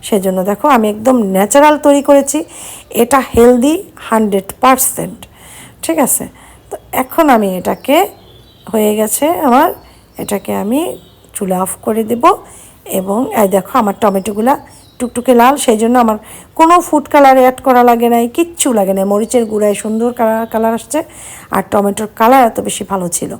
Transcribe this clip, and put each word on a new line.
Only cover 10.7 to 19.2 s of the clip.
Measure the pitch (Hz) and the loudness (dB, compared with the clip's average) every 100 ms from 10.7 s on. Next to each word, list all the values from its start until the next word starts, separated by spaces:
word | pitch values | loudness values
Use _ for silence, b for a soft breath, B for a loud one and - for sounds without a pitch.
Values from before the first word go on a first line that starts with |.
| 262 359 - - _ _ - | -4 -4 -10 -18 _ _ -10
চুলা | 190 185 | -4 -2
অফ | 185 - - | -4 -6 -6
করে | 220 220 | -4 -2
দেব। | 233 311 403 - B B B - 185 | 0 0 0 -6 B B B -8 -8
এবং | 185 202 262 427 | -4 -4 -2 0
এই | 202 196 | 0 0
দেখো, | 185 - | -2 -2
আমার | 202 196 | -2 0
টমেটোগুলা | 220 196 190 202 226 285 - B B _ | -2 -2 -4 -4 -2 -2 -4 B B _
টুকটুকে | 240 240 247 247 | -10 -6 2 4
লাল, | 240 285 | 4 2
সেই | - 214 | 0 0
জন্য | 226 247 | 2 2
আমার | 226 214 B B B - | 2 -2 B B B 0
কোনো | 320 349 349 | 4 4 2
ফুড | 302 285 | -4 0
কালার | 294 277 262 | 4 6 6
অ্যাড | 254 254 - | 4 2 0
করা | 247 247 | 4 4
লাগে | 233 233 | 4 2
নাই, | 233 240 240 | 0 -2 -2
কিচ্ছু | 339 - 302 226 | -4 -2 -2 0
লাগে | 190 196 | 0 -2
নাই। | 196 | 0
মরিচের | 202 | -2